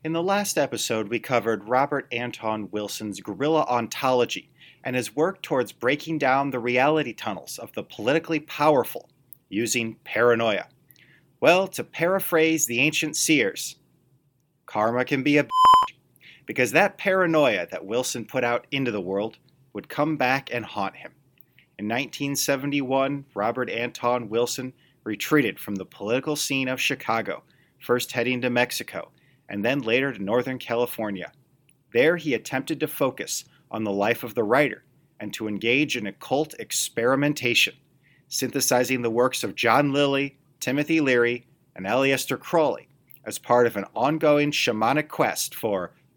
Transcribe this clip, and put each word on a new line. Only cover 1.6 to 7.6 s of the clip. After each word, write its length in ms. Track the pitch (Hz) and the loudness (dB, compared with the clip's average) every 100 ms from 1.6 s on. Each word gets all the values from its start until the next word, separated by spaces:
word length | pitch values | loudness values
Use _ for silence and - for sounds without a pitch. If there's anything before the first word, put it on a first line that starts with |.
| 104 | 0
Robert 400 | 123 143 139 - | 0 2 -2 -6
Anton 600 | 120 120 117 110 110 98 | -6 -6 -6 -4 -4 -4
Wilson's 500 | 104 104 - 107 101 | -6 -6 -6 -8 -8
guerrilla 460 | 98 95 143 160 - | -10 -4 0 2 2
ontology 800 | 123 117 - 135 127 117 92 - _ - _ | 0 -2 -2 0 2 0 -2 -12 _ -20 _
and 140 | 131 127 | -4 -4
his 180 | 113 | -4
work 280 | - 170 196 | 0 -2 -2
towards 300 | - 139 120 | -2 -2 -2
breaking 440 | - 120 147 - 156 | -2 0 0 -2 0
down 320 | 139 135 139 | 2 2 2
the 100 | 127 | -2
reality 540 | 120 123 139 156 131 | 0 2 4 2 0
tunnels 460 | 107 117 92 - | -6 -8 -8 -10
of 120 | - | -14